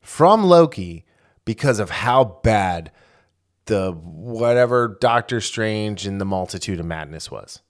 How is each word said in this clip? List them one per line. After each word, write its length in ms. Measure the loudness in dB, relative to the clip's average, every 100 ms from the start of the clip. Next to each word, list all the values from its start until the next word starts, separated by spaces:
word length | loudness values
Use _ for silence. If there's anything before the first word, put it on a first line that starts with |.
from 420 | -18 2 4 6
Loki 600 | 6 6 6 2 -12 -12 -18 _ _ _
because 340 | -10 -4 0 0
of 120 | -2
how 340 | -4 0 2 2 0
bad 480 | 0 2 0 -4 -8 _ _ _ _ _ _ _ -4
the 260 | -2 -2
whatever 1040 | -6 -14 -16 -12 -4 0 4 4 2 0 0
Doctor 400 | 2 2 0 -6
Strange 680 | -6 -4 -4 -2 -4 -6 -8
and 140 | -6
the 40 |
Multitude 560 | -4 -4 -6 -10 -8 -6
of 60 | -6
Madness 440 | -8 -10 -14 -14
was. 300 | -16 -18 -20 _